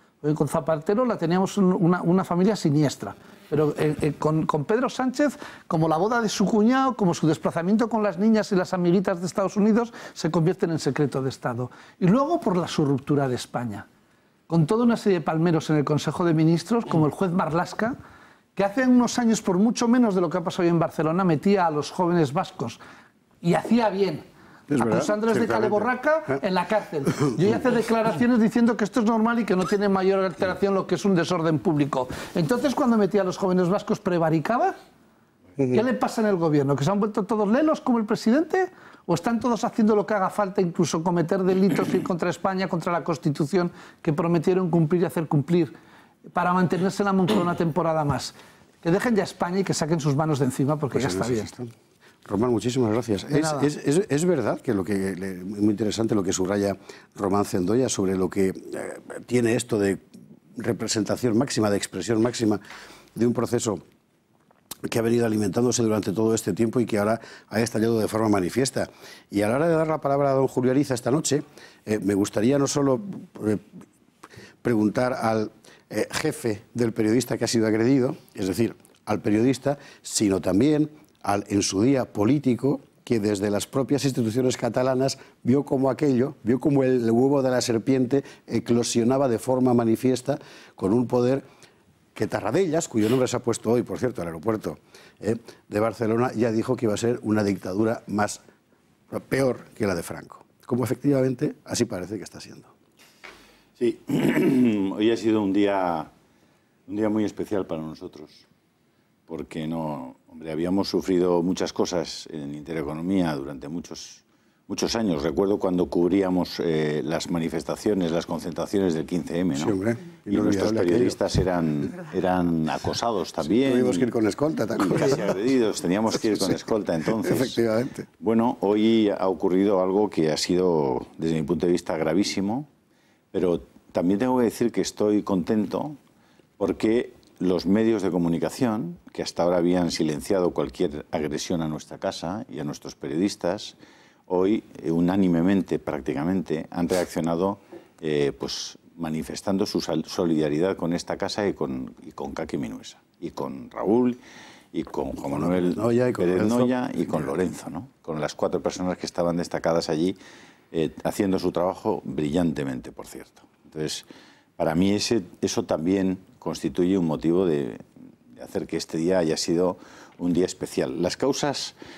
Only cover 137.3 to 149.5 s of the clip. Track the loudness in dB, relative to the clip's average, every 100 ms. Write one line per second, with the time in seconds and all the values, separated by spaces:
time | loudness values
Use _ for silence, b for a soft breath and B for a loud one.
137.3 | -4 0 0 2 2 4 2 0 0 0
138.3 | 0 -2 -2 -2 -2 -6 -12 -16 -10 -8
139.3 | 0 2 2 2 2 0 0 -2 -2 -2
140.3 | 0 0 0 -4 -2 -4 -4 -8 -6 -4
141.3 | -6 -4 -4 -4 -8 -12 -8 -8 -6 -8
142.3 | -8 -10 -10 -10 -10 -16 -14 -8 -2 -2
143.3 | -2 -4 -4 -8 -18 B B B B -4
144.3 | 0 2 0 -4 -8 -2 0 2 2 2
145.3 | 2 2 2 0 -4 -4 -6 -4 -4 -2
146.3 | -2 -2 -6 -6 -4 -2 0 -2 -2 -2
147.3 | 0 -2 -2 B B B -10 -2 0 0
148.3 | -2 -10 -10 -12 -16 -20 -10 -6 -6 -6
149.3 | -8 -2